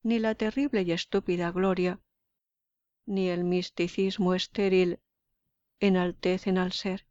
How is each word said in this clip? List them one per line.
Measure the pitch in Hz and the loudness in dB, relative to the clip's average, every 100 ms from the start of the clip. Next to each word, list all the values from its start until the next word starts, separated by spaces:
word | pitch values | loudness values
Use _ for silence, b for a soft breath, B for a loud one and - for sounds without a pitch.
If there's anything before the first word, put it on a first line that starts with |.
ni | 220 233 | 0 0
la | 220 220 | 0 0
terrible | 220 269 285 220 | -2 0 0 0
y | 180 | 0
estúpida | 170 - 196 185 175 170 | -2 0 -2 0 -2 -2
gloria, | 180 190 185 180 180 _ _ _ _ _ _ _ _ _ _ - | 0 0 2 0 -2 _ _ _ _ _ _ _ _ _ _ -6
ni | 196 185 | -2 0
el | 175 | 0
misticismo | 175 180 180 - 175 - 190 190 180 | 0 0 -2 -4 -4 0 -2 0 0
estéril | 185 - - 196 185 180 - _ _ _ _ _ _ _ _ | 0 -2 -2 2 4 2 -2 _ _ _ _ _ _ _ _
enaltecen | 202 185 180 180 180 185 202 185 | 2 2 0 -2 -2 0 0 0
al | 180 | -2
ser. | - 196 190 _ | -4 -6 -8 _